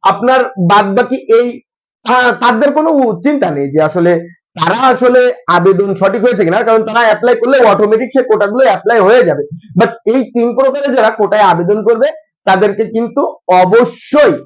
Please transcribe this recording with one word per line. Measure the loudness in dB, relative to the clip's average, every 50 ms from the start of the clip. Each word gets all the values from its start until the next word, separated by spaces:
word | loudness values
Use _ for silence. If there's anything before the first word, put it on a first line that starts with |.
আপনার | 0 -2 -2 0 0 0 2 0 0
বাদ | -2 -4 -4 0 2 2 2 2
বাকি | 2 0 -2 -2 -2 -4
এই, | -8 -2 0 2 2 2 0 -4 -10 _ _ _ _ _ _ _ _ _ -2
তা-, | 0 0 2 0 -2 0
তাদের | 0 0 0 2 0 0
কোনো | 0 0 -2 0 0 0 0 -2 -2 -2 -2
চিন্তা | -2 -2 0 -2 -4
নেই | -4 -4 -6 -4
যে | -2 -2
আসলে | -2 0 -2 0 0 0 0 0 -4 -10 -20 _ _ _ _
তারা | -6 -4 -4 -2 0
আসলে | 0 0 0 2 0 2 2 2 2 2 -2 -4 -4 -2
আবেদন | -2 2 2 2 2 2 0 -4 -2
সঠিক | -2 -2 -2 0 0
হয়েছে | -2 -2 0 0 -2
কিনা, | 0 0 -2 0
কারণ | 2 0 0 0
তারা | 0 -2 0
অ্যাপ্লাই | 2 2 0 0 0 0 0
করলে | 0 0 0 2 4
অটোমেটিক | 4 2 2 2 0 0 0 -2 -2 -2 -2 -2
সে | 0
কোটাগুলো | 0 0 0 0 -2 0 0 2
অ্যাপ্লাই | 2 0 0 -2 0 0 2
হয়ে | 4 4 4 4 4
যাবে। | 2 0 -4 -6 -10 -12 -18 -20 -8 -2 0
But | 0 0 -2 -6 _
এই | -2 -2 -2 -2
তিন | -2 -2 -2 -2 -2 0
প্রকারে | 0 0 0 0 -2 -4 -2 -2
যারা | 0 0 0
কোটায় | 0 -2 -2 -2 0 2 2
আবেদন | 2 2 0 0 -2 -2 -2 0
করবে, | 0 0 0 0 -2 -2 -8 _ _ _ _ _
তাদেরকে | -2 0 2 0 -2 0 -2 -6
কিন্তু | -4 -4 -4 -4 -4 -4 -4 -4 -4 -6 -10 _ 0
অবশ্যই | 2 2 4 4 4 2 2 2 -2 -12 -10 -2 2 2 2 2 2 -2 -8